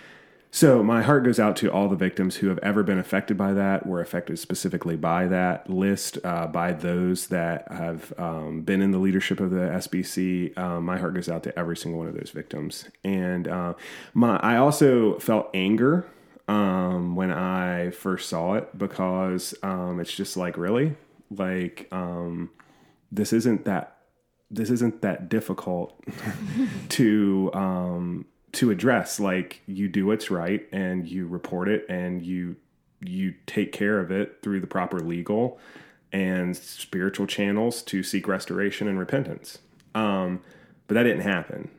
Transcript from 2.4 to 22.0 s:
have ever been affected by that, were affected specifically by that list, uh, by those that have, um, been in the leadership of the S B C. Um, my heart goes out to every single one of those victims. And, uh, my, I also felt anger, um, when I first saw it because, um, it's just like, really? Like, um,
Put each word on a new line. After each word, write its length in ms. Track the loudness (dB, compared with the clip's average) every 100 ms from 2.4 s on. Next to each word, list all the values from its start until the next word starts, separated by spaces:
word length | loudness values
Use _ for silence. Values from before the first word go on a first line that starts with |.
| 0
have 120 | 0
ever 260 | 0 2
been 160 | 2 0
affected 360 | 0 -2 0 0
by 160 | 2
that, 300 | 2 2 0
were 160 | 0 -4
affected 380 | -2 -4 -4 -8
specifically 560 | -6 -4 -2 -2 -2
by 320 | 0 2 2 2
that 420 | 4 2 0 -2
list, 500 | 0 2 0 -2 -6
uh, 240 | -4 -2 -2
by 260 | -2 -2
those 540 | -2 -2 0 2 0 -2
that 400 | -2 -2 -4 -6
have, 420 | -6 -6 -6 -10 -8
um, 460 | -6 -6 -6 -4
been 180 | 0 4
in 120 | 4
the 60 | 4
leadership 420 | 4 4 2 0
of 100 | 0
the 220 | 0 0
S 160 | -2 -2
B 160 | -4
C. 500 | -4 -2 0 0 -2 -4
Um, 280 | -4 -4
my 140 | -2 -2
heart 160 | -2
goes 140 | -4 -4
out 140 | -6
to 160 | -6 -6
every 180 | -4 -4
single 220 | -6 -6
one 80 | -6
of 80 |
those 160 | -8 -10
victims. 580 | -12 -10 -8 -8 -10 -16 -8
And, 460 | -2 -2 0 -2 -2
uh, 260 | -2 -4 -6 -12 -16 -2
my, 220 | 4 4 4
I 200 | 4 6
also 640 | 6 8 6 8 6 2
felt 320 | 2 0 2
anger, 540 | 0 4 6 6 4 0 -14 -20 -12 0
um, 720 | 2 4 2 2 0 0 0
when 160 | 0
I 580 | 0 0 0 0 -2 -4
first 380 | -4 -4 -4 -4
saw 260 | -2 0
it 240 | 0 -2 -6
because, 720 | -6 -2 0 0 0 -2 -4 -6
um, 340 | -4 -4 -4 -4
it's 160 | -6
just 220 | -6 -6 -4
like, 200 | -4 -2
really? 380 | 0 2 0 -2 _ _ _
Like, 600 | -4 -2 -2 -4 -6 -10
um, 600 | -8